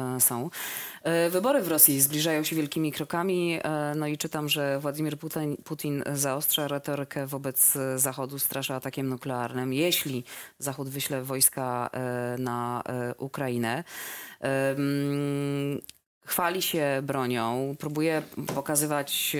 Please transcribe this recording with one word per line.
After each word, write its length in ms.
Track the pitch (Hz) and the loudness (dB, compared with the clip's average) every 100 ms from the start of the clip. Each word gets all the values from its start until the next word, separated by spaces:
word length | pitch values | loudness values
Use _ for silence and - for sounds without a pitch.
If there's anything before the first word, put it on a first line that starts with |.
| 127 127 | -2 2
e, 60 | |
są. 280 | - 120 156 - - - - - | 2 2 -4 -6 -8 -8 -10 -4
E, 260 | 156 165 170 | 0 4 4
wybory 320 | 185 247 285 | 4 4 4
w 60 | 175 | 4
Rosji 340 | 160 - 139 | 6 6 8
zbliżają 420 | 139 151 165 151 | 4 4 2 2
się 120 | 156 160 | 2 0
wielkimi 360 | 143 160 156 | 0 0 0
krokami, 680 | 139 151 170 190 180 170 165 | -2 -2 0 2 2 2 0
e, 300 | 156 156 147 156 | 0 0 0 0
no 120 | 151 | 0
i 100 | 151 | -2
czytam, 320 | 160 156 147 | -4 -2 0
że 300 | 151 143 139 | 0 2 0
Władimir 400 | 147 147 156 147 | -2 -2 -2 -2
Putin, 380 | 160 165 151 - | -4 -2 -2 -4
Putin 400 | - 156 147 143 - | -6 -4 -2 -2 -2
zaostrza 540 | 143 139 135 147 - 143 | 0 0 0 0 0 0
retorykę 600 | 143 151 143 139 147 139 | -2 -2 -2 -2 -4 -4
wobec, 480 | 143 139 - - 143 | -4 -2 2 4 4
e, 240 | 131 131 | 0 0
Zachodu, 400 | 135 131 131 139 | 0 0 -4 -2
straszy 340 | - 139 135 | -2 -2 -2
atakiem 360 | 131 131 139 135 | -4 -4 -4 -4
nuklearnym, 640 | 127 139 123 117 127 131 | -4 -4 -2 -2 -2 0
jeśli 500 | 131 175 170 147 127 - - - - | 2 2 2 0 -4 -6 -12 -16 -8
Zachód 300 | 139 131 135 | -6 -4 -6
wyśle 340 | 139 - 135 | -4 -4 -4
wojska, 680 | 131 131 - - 127 123 120 | -2 2 2 2 -2 0 -2
e, 420 | 127 127 123 120 123 | -2 -2 -2 -2 -2
na, 440 | 127 120 120 120 - | -2 -2 -2 -2 -4
e, 300 | 127 120 - | -4 -4 -4
Ukrainę. 640 | 139 - 131 120 113 131 - - - - - - | -6 -4 -2 0 0 -2 -4 -10 -10 -12 -14 -4
Em, 1400 | 135 135 135 139 139 143 143 143 143 143 143 143 143 143 - - _ _ - | 0 2 2 2 2 2 2 0 0 0 0 0 -2 -4 -8 -20 _ _ -4
chwali 360 | - 175 185 | 2 2 2
się 380 | - 170 143 135 | 0 2 2 2
bronią, 720 | 139 139 123 123 113 123 139 143 | 0 0 2 2 2 0 -2 -2
próbuje 420 | 151 151 160 156 147 - 147 139 | -4 0 2 0 -2 -8 -4 -2
pokazywać, 800 | 139 147 151 147 139 - - 147 | 0 2 4 2 0 -2 0 0